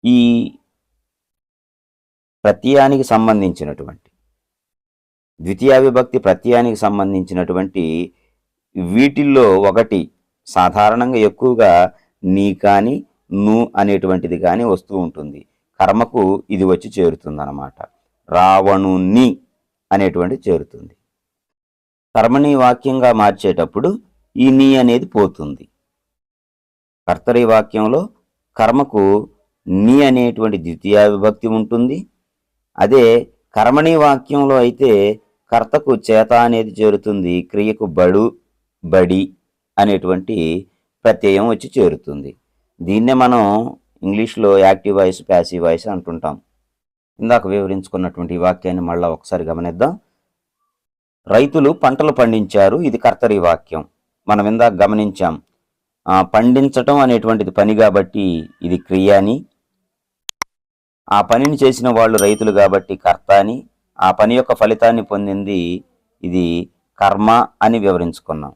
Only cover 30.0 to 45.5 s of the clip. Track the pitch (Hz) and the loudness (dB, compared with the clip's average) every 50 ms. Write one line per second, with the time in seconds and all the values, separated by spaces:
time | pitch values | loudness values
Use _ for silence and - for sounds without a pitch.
30 | 143 135 127 127 123 120 - 110 110 110 101 90 78 85 82 - - 98 104 104 | 4 4 2 2 0 -2 -2 -2 -4 -4 -4 -4 -6 -10 -12 -8 -2 2 4 4
31 | 104 104 104 98 101 107 107 - - 113 110 113 110 110 117 117 120 127 143 180 | 4 4 2 2 0 -2 -2 -2 -6 -4 -2 -2 -2 -2 -2 -2 -2 -2 -4 -8
32 | - _ _ _ _ _ _ _ _ _ _ _ _ _ _ - 95 104 131 135 | -12 _ _ _ _ _ _ _ _ _ _ _ _ _ _ -2 0 4 4 4
33 | 120 113 113 120 - _ _ _ _ _ _ 107 110 120 131 151 156 165 165 160 | 6 6 4 2 0 _ _ _ _ _ _ 0 0 2 2 2 2 2 2 2
34 | 151 147 139 131 131 - 139 143 139 139 135 131 123 120 117 120 139 127 110 101 | 2 2 2 0 -4 -6 -4 -2 0 2 2 2 2 0 0 0 0 2 2 2
35 | 98 104 107 107 _ _ _ _ _ _ 117 117 113 - - 151 147 139 123 107 | 2 0 -2 -6 _ _ _ _ _ _ -2 -2 -2 0 -4 -2 0 -2 -2 -2
36 | - - 110 110 110 110 120 120 120 117 117 113 113 110 92 107 110 107 101 101 | 0 0 2 2 2 4 2 2 2 2 0 -2 -4 -6 -4 0 0 0 0 0
37 | - 107 104 101 92 87 87 90 87 _ - 104 104 110 107 - 110 92 78 92 | -4 -6 -6 -4 -4 -2 -4 -4 -6 _ -6 -4 -2 -4 -4 -4 -6 -6 0 2
38 | 90 90 92 101 110 117 - _ _ _ _ _ _ _ _ _ - 85 82 95 | 2 2 2 2 0 0 -4 _ _ _ _ _ _ _ _ _ -6 0 0 2
39 | 90 87 92 95 95 95 - _ _ _ _ _ _ _ _ - 101 104 101 95 | 2 2 0 -2 -2 -6 -10 _ _ _ _ _ _ _ _ -2 0 0 0 -2
40 | - 90 92 95 95 - 110 98 82 80 82 92 98 _ _ _ _ _ _ _ | -2 -4 -4 -4 -4 -6 -6 -4 -4 -4 -6 -8 -10 _ _ _ _ _ _ _
41 | _ 113 107 - - 101 98 98 107 117 113 - - 82 - 135 101 87 73 71 | _ 0 0 2 0 0 2 2 0 0 -2 -4 -8 -10 -4 0 0 0 -2 -4
42 | _ 73 71 71 67 67 - _ _ _ _ _ _ _ _ _ 87 85 101 107 | _ -14 -14 -14 -14 -16 -20 _ _ _ _ _ _ _ _ _ -8 -4 -2 0
43 | 113 127 131 127 127 123 123 120 107 101 104 107 117 127 - _ _ _ _ _ | 0 0 2 2 2 2 2 2 2 0 0 -2 -4 -6 -12 _ _ _ _ _
44 | - 92 101 104 117 113 - 110 107 101 98 98 95 95 98 95 _ 104 98 98 | -8 -6 -4 -4 -4 -6 -4 -2 0 2 4 4 4 4 4 2 _ -2 0 2
45 | 95 92 92 - - - 95 87 85 - | 0 0 -2 -6 -4 -2 0 0 0 -2